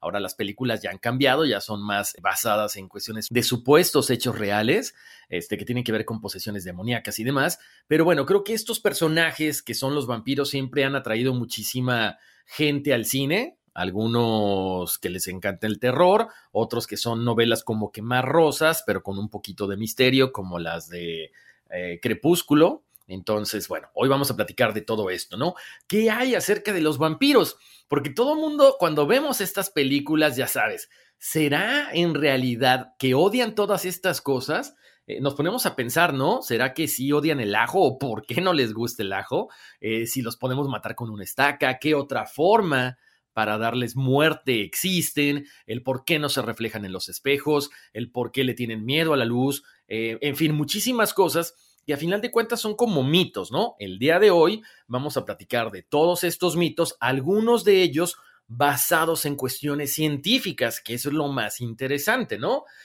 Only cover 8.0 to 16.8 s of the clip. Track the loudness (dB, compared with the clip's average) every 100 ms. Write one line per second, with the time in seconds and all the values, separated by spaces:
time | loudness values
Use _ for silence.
8 | 4 4 4 2 2 -4 -4 -2 -2 0
9 | 2 2 2 0 -2 -2 -6 -4 -2 -2
10 | -2 -4 -4 -2 -2 -2 -2 0 0 0
11 | -2 0 0 -2 -4 -8 -6 -2 0 2
12 | 0 -4 _ _ -12 0 0 0 0 0
13 | 0 -2 0 0 -2 _ _ -6 -4 -2
14 | 0 2 2 2 2 0 0 -4 -4 -6
15 | -6 -6 -8 -6 -6 -4 -6 -2 0 4
16 | 4 4 0 -8 _ -2 -2 -2